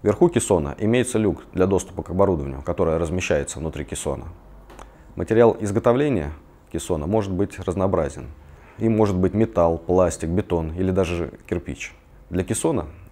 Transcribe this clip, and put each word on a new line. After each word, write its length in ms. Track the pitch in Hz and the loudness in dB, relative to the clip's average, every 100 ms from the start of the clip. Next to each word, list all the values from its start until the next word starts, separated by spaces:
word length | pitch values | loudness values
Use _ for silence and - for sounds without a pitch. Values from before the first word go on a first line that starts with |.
Вверху 280 | 104 101 175 | 0 4 4
кессона 440 | 120 - 92 73 69 | 2 2 0 0 -2
имеется 400 | 104 123 117 110 | 0 2 2 0
люк 260 | 107 78 - | 0 -2 -6
для 160 | 87 92 | 0 2
доступа 340 | 95 - 90 | 2 -2 -10
к 100 | 82 | -6
оборудованию, 500 | 90 98 85 69 67 | 2 2 2 -4 -8
которое 360 | 73 87 85 80 | -6 -2 0 0
размещается 600 | 82 90 - 78 71 - | -2 -4 0 0 -2 -6
внутри 240 | 78 71 | -8 -8
кессона. 440 | 71 80 - 67 85 - - - - - - - - - | -10 -8 -6 -8 -10 -18 -20 -20 -20 -20 -20 -20 -18 -10
Материал 400 | 92 110 117 - | 0 6 6 6
изготовления 720 | 101 101 123 120 147 110 73 76 - - - | -2 0 2 2 2 0 -2 -8 -18 -20 -10
кессона 360 | 82 - 82 73 | -10 -4 -4 0
может 260 | 110 98 | -2 0
быть 260 | 90 101 - | -2 -4 -4
разнообразен. 680 | 95 87 95 92 73 69 60 - - - - - | -6 -2 0 0 -2 -6 -14 -18 -20 -20 -20 -4
Им 180 | 113 107 | 0 4
может 220 | 104 92 | 2 4
быть 160 | 92 | 2
металл, 440 | 101 113 90 85 82 | 2 2 4 2 2
пластик, 520 | - 90 87 - 82 | 2 4 4 2 -2
бетон 420 | 90 - 85 80 85 | -2 0 -2 -2 -2
или 160 | 92 | 0
даже 420 | 92 87 87 78 - - | 0 0 -2 -6 -10 -6
кирпич. 480 | 85 - 67 - - - - - | -6 -6 -12 -12 -18 -20 -20 -6
Для 160 | 87 90 | -4 -2
кессона 400 | 110 165 135 76 - - | -2 0 -2 -6 -14 -14